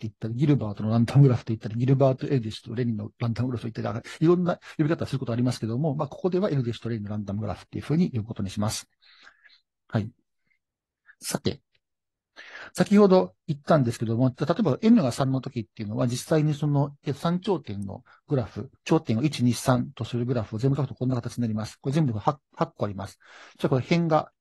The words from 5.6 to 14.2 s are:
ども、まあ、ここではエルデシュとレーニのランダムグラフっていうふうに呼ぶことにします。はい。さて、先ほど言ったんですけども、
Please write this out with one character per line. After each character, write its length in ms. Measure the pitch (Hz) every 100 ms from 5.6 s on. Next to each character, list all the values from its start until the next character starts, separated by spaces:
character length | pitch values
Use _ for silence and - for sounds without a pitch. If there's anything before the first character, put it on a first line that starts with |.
| 110
ど 100 | 120
も、 200 | 160 143
ま 80 |
あ、 40 | 143
こ 100 | -
こ 120 | 185
で 80 | 180
は 120 | 202
エ 40 |
ル 80 | 143
デ 100 | 117
シ 60 | 113
ュ 40 |
と 60 | 113
レ 80 | 117
ー 20 |
ニ 60 |
の 60 | 101
ラ 60 | 107
ン 80 |
ダ 100 | 98
ム 60 | 98
グ 60 | 104
ラ 60 |
フ 100 | -
っ 40 | -
て 100 | -
い 20 |
う 20 |
ふ 80 | -
う 40 | 156
に 160 | 180
呼 60 | 113
ぶ 60 |
こ 100 | 104
と 100 | -
に 60 | 98
し 100 | -
ま 100 | 107
す。 180 | - - _ _ _ - _ _ _ _ _ _
は 100 | 113
い。 100 | 107 - _ _ _ _ _ _ _ _ _ _
さ 200 | - -
て、 200 | - - _ _ _ _ _ _ _ - - - -
先 240 | - 185 202
ほ 120 | 208
ど 260 | 185 185 _ -
言 100 | 143
っ 40 |
た 160 | - 160
ん 60 |
で 80 | 117
す 80 | -
け 60 |
ど 120 | 113
も、 120 | 117